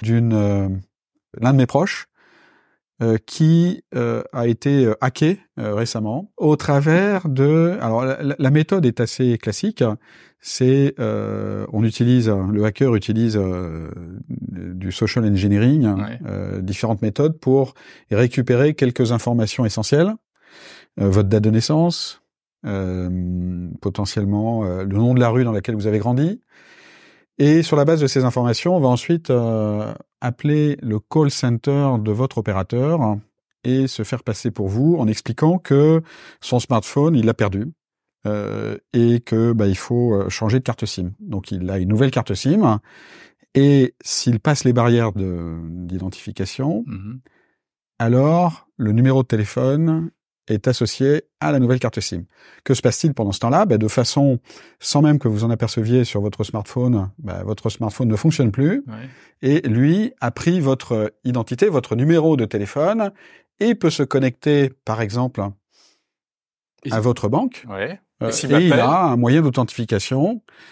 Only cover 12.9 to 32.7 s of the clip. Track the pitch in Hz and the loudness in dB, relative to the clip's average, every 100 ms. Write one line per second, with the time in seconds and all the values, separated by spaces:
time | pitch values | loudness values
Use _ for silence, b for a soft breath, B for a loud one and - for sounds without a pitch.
12.9 | 110 107 110 117 107 95 90 87 80 78 | 2 0 -2 0 0 -2 -4 -8 -10 -12
13.9 | - 85 92 - 120 - 90 90 92 95 | -14 -16 -16 -12 -12 -10 -12 -12 -10 -8
14.9 | - 110 127 107 98 101 101 120 156 117 | -2 0 2 2 2 2 4 4 4 2
15.9 | 95 104 117 110 98 95 98 92 98 110 | 0 -4 -10 -10 -8 -6 -6 -6 -4 -4
16.9 | 107 110 101 151 160 - 135 131 B B | -2 -2 0 0 0 2 2 2 B B
17.9 | B B 104 120 131 123 123 147 151 131 | B B 2 2 2 2 4 2 2 0
18.9 | 123 117 120 - 120 107 - 113 - 104 | 2 0 0 0 0 0 -2 -2 -2 0
19.9 | 143 185 220 _ B B B B B B | 2 2 -2 _ B B B B B B
20.9 | - 101 98 101 107 107 110 - 156 170 | -2 2 2 4 2 4 2 2 2 2
21.9 | 165 - - _ _ _ _ 107 98 92 | -2 -10 -14 _ _ _ _ -8 -6 -4
22.9 | 92 90 90 90 90 90 90 87 95 101 | -4 -4 -4 -4 -4 -6 -8 -10 -8 -6
23.9 | 98 101 - 101 101 113 117 98 90 98 | -4 -4 -2 -2 -2 -2 -2 -4 -4 -4
24.9 | 98 120 127 120 123 120 107 98 107 104 | 0 2 4 4 2 0 -2 -4 -4 0
25.9 | 107 113 123 160 220 _ b b b b | 0 0 0 0 -4 _ b b b b
26.9 | b b b b - 143 160 165 147 143 | b b b b 0 4 4 4 2 2
27.9 | 165 139 135 127 123 123 113 175 - 131 | 2 2 2 0 0 0 0 0 2 2
28.9 | 123 - 170 165 123 117 113 104 104 107 | 0 0 -4 0 0 0 0 -2 -4 -6
29.9 | 110 - _ 123 123 147 151 151 143 120 | -12 -18 _ -8 -4 0 2 0 -2 -4
30.9 | 107 - 156 143 - 127 117 - 143 139 | -4 -2 2 2 0 -2 -2 0 0 0
31.9 | 120 107 104 131 - 107 95 92 | 0 -2 -2 -2 -4 -4 -4 -2